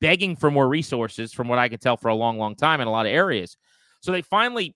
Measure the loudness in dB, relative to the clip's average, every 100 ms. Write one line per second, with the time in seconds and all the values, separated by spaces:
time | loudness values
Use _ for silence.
0 | 2 2 0 0 2 4 2 2 -2 -4
1 | -4 -6 -10 -6 -2 0 0 0 -2 0
2 | 0 0 0 -2 -4 -2 0 0 0 0
3 | 2 2 2 -2 -6 -14 _ _ _ _
4 | -4 -4 0 0 0 -2 -6